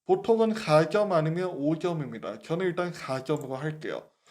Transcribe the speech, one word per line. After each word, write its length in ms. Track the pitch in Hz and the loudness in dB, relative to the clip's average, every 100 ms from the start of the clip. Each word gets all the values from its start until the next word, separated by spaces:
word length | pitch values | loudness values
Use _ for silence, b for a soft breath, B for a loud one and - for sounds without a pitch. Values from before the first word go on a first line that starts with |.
| - | 0
보통은 480 | 190 214 226 220 | 0 4 4 4
사 340 | 214 - 151 165 | 0 4 6 6
점 220 | 208 208 | 2 2
아니면 360 | 170 156 170 185 | 2 2 0 -2
오 300 | 156 143 160 | -2 -2 0
점입니다. 600 | 180 165 127 113 - 107 | -2 -2 -6 -8 -8 -10
저는 260 | - 170 185 | -6 -2 -2
일단 260 | 175 175 | -2 -4
사 320 | 156 - 131 | -6 -6 -6
점으로 320 | 127 151 131 131 | -2 -4 -2 -6
할게요. 520 | 151 156 101 64 - _ b | -6 -6 -8 -8 -10 _ b